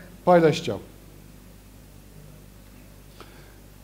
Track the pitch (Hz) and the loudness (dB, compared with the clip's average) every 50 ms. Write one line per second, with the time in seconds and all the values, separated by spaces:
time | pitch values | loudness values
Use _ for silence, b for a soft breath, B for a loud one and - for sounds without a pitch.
0 | B B B - - 185 180 175 165 151 143 - - 120 101 90 - - - - | B B B -6 0 2 4 4 4 2 0 -2 -6 -10 -10 -10 -14 -18 -20 -20
1 | - - - - - - - - - - - - - - - - - - - - | -20 -20 -20 -20 -20 -20 -20 -20 -20 -20 -20 -20 -20 -20 -20 -20 -20 -20 -20 -20
2 | - - - - - - - - - - - - - - - - - - - - | -20 -20 -20 -20 -20 -20 -20 -20 -20 -20 -20 -20 -20 -20 -20 -20 -20 -20 -20 -20
3 | - - B B B B B B B B B B B - - - | -20 -20 B B B B B B B B B B B -20 -20 -20